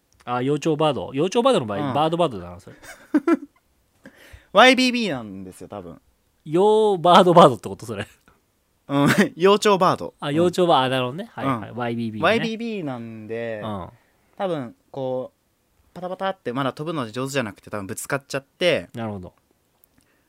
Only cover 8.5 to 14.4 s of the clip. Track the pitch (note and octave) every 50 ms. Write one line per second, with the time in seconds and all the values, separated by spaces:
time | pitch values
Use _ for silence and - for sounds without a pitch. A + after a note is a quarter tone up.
8.5 | _ _ _ _ _ _ _ - C#3+ C#3+ C#3+ C#3+ - - F#3+ C#3+ - D#3 F3 G3
9.5 | G#3 G#3 - G#3+ G3+ F3 F#3 E3+ C3+ - F2 E2 - _ - D3 C#3+ D#3+ F3 F3+
10.5 | F3 F#3 F3+ E3+ D#3+ C3+ C3 B2+ C3 C3 B2 B2 C3+ F3+ A3 - - A#2 B2+ C3+
11.5 | B2+ A2+ A2+ A2 A2+ A#2 A#2+ A#2+ A#2 A2+ A#2 A2 G#2+ G#2+ D#3 F#3 A3 A3+ A3+ A3+
12.5 | A3 G#3 A#3 A#3 G#3+ G3+ D#3+ C#3 B2+ A#2 A#2 A2+ A2+ A2 G#2+ G#2+ A2 A#2 A#2 A#2
13.5 | A2 G#2+ A2 A2 G#2 F#2+ E2+ - - _ _ _ _ _ _ _ _ -